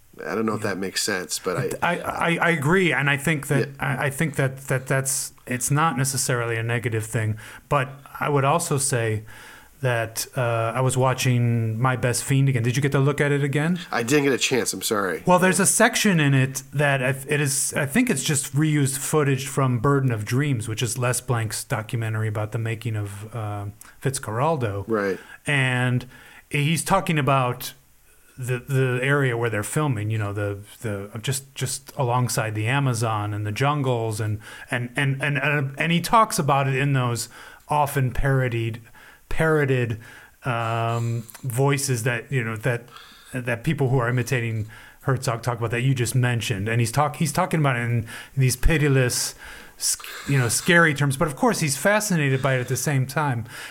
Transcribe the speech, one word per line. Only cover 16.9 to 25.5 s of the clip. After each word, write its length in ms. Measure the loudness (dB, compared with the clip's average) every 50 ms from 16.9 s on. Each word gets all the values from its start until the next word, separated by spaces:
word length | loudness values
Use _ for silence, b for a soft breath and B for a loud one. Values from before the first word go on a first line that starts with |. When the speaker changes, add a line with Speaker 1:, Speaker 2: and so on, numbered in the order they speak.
| 2 2
Speaker 2:
I, 60 | 2 0 -2 -2 -2 -2
it 120 | 0 0
is, 340 | 0 0 0 -2 -2 -2 -2
I 80 | -2 -2
think 240 | 0 2 2 2 2
it's 140 | 0 -2
just 320 | -2 -2 -2 -2 -2 -2 0
reused 420 | 2 2 4 4 4 2 2 0
footage 500 | -2 -4 0 2 2 4 4 2 0 -2
from 340 | -4 0 0 2 2 2 2
Burden 320 | 2 2 4 4 2 2
of 120 | 0 -2 -2
Dreams, 440 | -2 0 0 2 0 0 -2 -2 -4
which 120 | -4 -2
is 160 | -2 -2 -2
Les 240 | 0 0 0 0 -2
Blank's 440 | -2 -2 -2 0 -2 -2 -4 -6 -6
documentary 640 | -4 -4 -6 -4 -4 -4 -4 -4 -2 -2 -2 -2 -2
about 240 | -2 -4 -4 -4
the 60 | -4 -4
making 380 | -4 -4 -6 -6 -6 -4 -4
of, 380 | -4 -4 -6 -8 -12 -14 -12 -10
uh, 320 | -8 -8 -6 -6 -8 -8 -10 -12 -14 B B B B
Fitzcarraldo. 840 | -4 -4 -4 -4 -6 -6 -2 0 0 0 0 0 -2 -2 -2 -4 -2
Speaker 1:
Right. 320 | 0 0 2 2 0 -2 -4 B B B B -4
Speaker 2:
And 600 | -2